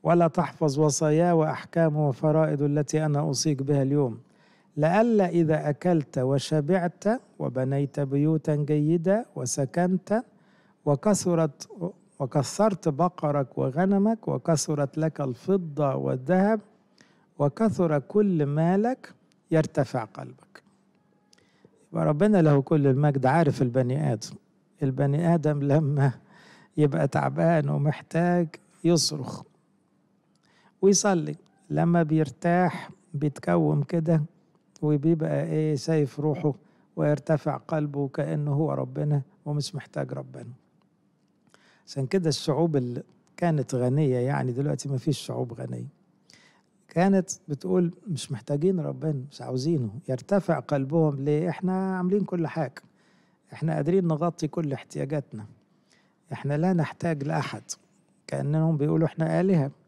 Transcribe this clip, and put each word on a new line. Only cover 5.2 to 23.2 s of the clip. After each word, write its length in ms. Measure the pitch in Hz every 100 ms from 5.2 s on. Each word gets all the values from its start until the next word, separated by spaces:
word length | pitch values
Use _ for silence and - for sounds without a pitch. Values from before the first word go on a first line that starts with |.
| 180
إذا 400 | 170 160 156 151
أكلت 480 | 143 180 170 139 -
وشبعت 880 | 127 139 - 156 143 185 175 - 202 247 _ _
وبنيت 600 | 143 127 131 139 139 -
بيوتا 560 | 143 139 151 160 156 147
جيدة 720 | 147 151 147 170 165 208 247 -
وسكنت 880 | 131 - 135 - 180 185 - 214 - _ _ _ _ _ -
وكثرت، 840 | 143 214 202 185 170 160 - - - 170 - _ _
وكثرت 680 | 135 151 123 - 214 190 160
بقرك 680 | 139 175 - 151 143 135 -
وغنمك 720 | 135 131 190 196 202 226 -
وكثرت 680 | 135 - 160 - 147 139 -
لك 240 | 160 151
الفضة 760 | 139 117 - 196 170 143 143 135
والذهب 640 | 139 131 127 185 196 220 - _ _ _ _ _ _ _
وكثر 600 | 143 - 220 - 175 147
كل 460 | 131 208 208 170 143
مالك 680 | 147 165 196 220 262 - - _ _ _
يرتفع 520 | 160 156 - 131 131
قلبك. 600 | 107 - 131 127 _ - _ _ _ _ _ _ _ _ _ _ - _ _
يبقى 120 | 165 160
ربنا 360 | 147 208 208
له 200 | 160 143
كل 260 | 131 156 139
المجد 380 | 131 147 135